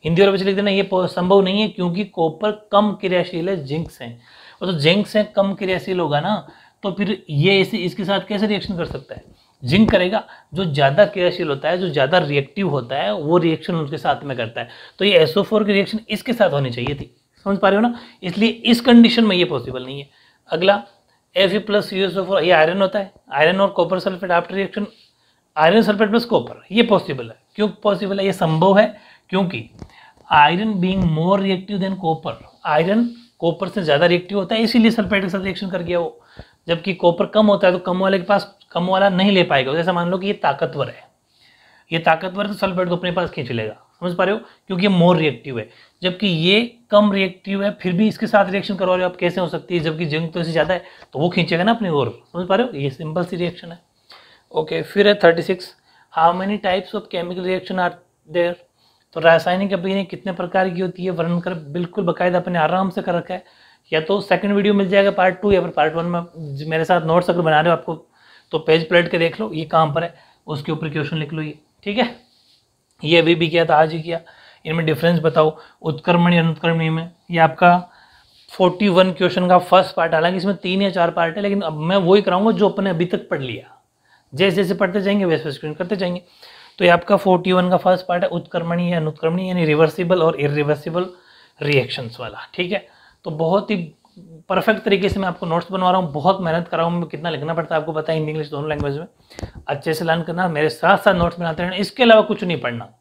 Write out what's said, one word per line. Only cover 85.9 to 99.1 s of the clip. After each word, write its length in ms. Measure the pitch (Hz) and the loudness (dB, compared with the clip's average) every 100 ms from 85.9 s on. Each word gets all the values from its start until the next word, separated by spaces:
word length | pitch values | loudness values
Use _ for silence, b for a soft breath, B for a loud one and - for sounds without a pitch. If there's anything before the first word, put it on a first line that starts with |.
| 202 | -4
जाएंगे। 260 | 185 180 _ B B B B B | -4 -6 _ B B B B B
तो 60 | 180 | 4
ये 40 | |
आपका 260 | 170 - 196 | 4 2 0
फ़ोर्टी 340 | 196 180 180 | 4 2 4
वन 180 | 185 180 | 2 2
का 80 | 180 | 2
फर्स्ट 280 | 190 185 - | 2 0 0
पार्ट 160 | 180 | -2
है, 60 | 185 | -2
उत्क्रमणीय 600 | 170 - 180 170 170 175 | -4 -6 -6 -4 -2 -2
या 60 | 175 | -2
अनुत्क्रमणीय, 500 | 156 151 160 175 185 | -4 -4 -4 -2 -2
यानी 180 | 180 160 | 0 2
रिवर्सिबल 560 | 151 156 - 175 180 | 4 2 2 0 2
और 160 | 160 160 | 2 0
इरिवर्सिबल 640 | 143 147 147 147 - 170 185 b b b b b | -2 0 -2 -2 -4 -6 -6 b b b b b
रिएक्शंस 560 | 143 143 117 - 120 117 | 0 0 0 -8 -12 -12
वाला, 200 | 117 104 - | -14 -14 -16
ठीक 180 | - 180 | -8 -4
है। 140 | 196 - b b b - | -4 -8 b b b -12
तो 60 | |
बहुत 400 | 156 165 190 202 | -4 0 0 -2
ही 40 | 202 160 _ _ - 170 160 _ | -6 -6 _ _ -20 -20 -20 _
परफेक्ट 340 | 190 190 208 | -2 0 0
तरीके 260 | 226 196 190 | 0 0 0
से 100 | 202 | -2
मैं 80 | 190 | -4
आपको 180 | 175 175 | -6 -4
नोट्स 260 | 165 - | -4 -4
बनवा 200 | 185 185 | -2 0
रहा 100 | 185 | 0
हूँ, 100 | 175 | -2
बहुत 300 | 143 151 190 | -2 0 0
मेहनत 260 | 170 160 170 | 0 -2 -2
कर 100 | 165 | -2
रहा 80 | 170 | -2
हूँ 140 | 175 | -2
मैं, 80 | 170 | -6
कितना 200 | 147 170 | -8 -8
लिखना 240 | 151 147 | -6 -6
पड़ता 220 | 165 165 160 | -6 -2 -4
है 60 | |
आपको 120 | 156 | -4
पता 180 | 156 156 | -6 -4
है, 60 | 160 | -4
हिंदी 140 | 156 | -2
इंग्लिश 180 | 156 147 | -6 -6
दोनों 200 | 147 151 | -8 -6
लैंग्वेज 280 | 147 147 139 | -4 -4 -6
में। 100 | 170 | -10